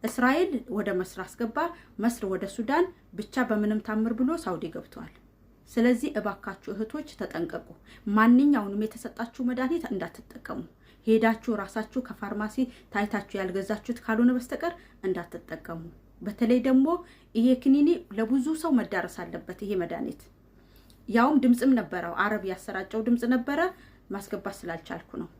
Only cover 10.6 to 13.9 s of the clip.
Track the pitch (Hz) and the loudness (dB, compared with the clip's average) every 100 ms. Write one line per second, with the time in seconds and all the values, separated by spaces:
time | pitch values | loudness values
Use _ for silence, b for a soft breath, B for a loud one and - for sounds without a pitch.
10.6 | 170 _ b b - 220 226 220 - 208 | -10 _ b b 2 4 4 0 -2 -4
11.6 | 196 226 214 254 247 220 202 208 214 233 | -4 -8 -6 -6 -8 -10 -8 -6 -6 -2
12.6 | 254 B B 208 208 208 196 196 185 180 | -4 B B -4 -2 -2 -4 -6 -4 -4
13.6 | 190 214 - | -4 -6 -6